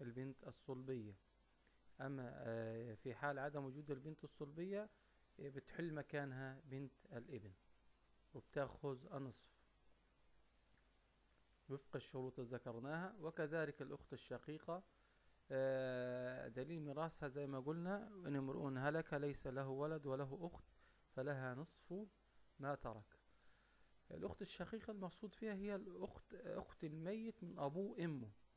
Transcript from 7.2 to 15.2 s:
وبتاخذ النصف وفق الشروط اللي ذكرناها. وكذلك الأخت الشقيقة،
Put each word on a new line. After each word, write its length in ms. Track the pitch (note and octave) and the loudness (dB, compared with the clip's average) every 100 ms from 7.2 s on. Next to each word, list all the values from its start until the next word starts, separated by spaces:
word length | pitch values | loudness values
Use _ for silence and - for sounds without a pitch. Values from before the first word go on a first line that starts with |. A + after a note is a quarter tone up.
| A#2+ B2+ G2+ F#2 - - - - - - - | -4 -4 -6 -12 -18 -20 -20 -20 -20 -20 -14
وبتاخذ 800 | A#2+ - D3 C3 - C#3+ B2+ D#3 | -12 -2 0 0 0 -2 -2 -2
النصف 360 | C#3 C3+ - - - - - - - - - - - - - - - - - - - - - - - - | -2 -2 -6 -14 -20 -20 -20 -20 -20 -20 -20 -20 -20 -20 -20 -20 -20 -20 -20 -20 -20 -20 -20 -20 -16 -6
وفق 260 | C#3 - C3+ | -6 -2 -4
الشروط 440 | - C3 B2+ C3 | 0 0 0 0
اللي 120 | A#2+ | -2
ذكرناها. 640 | B2 C3 A#2 C3 E3 F#3 A3+ | -2 -2 -2 0 0 0 -2
وكذلك 600 | D#3+ E3+ D3+ D#3+ D3+ C#3+ | -2 2 4 4 2 0
الأخت 320 | C#3 C#3+ - | -4 -4 -6
الشقيقة، 720 | B2+ - B2 - D3+ - F3 - - - - | -8 -4 -4 -2 -4 -2 -2 -4 -18 -20 -20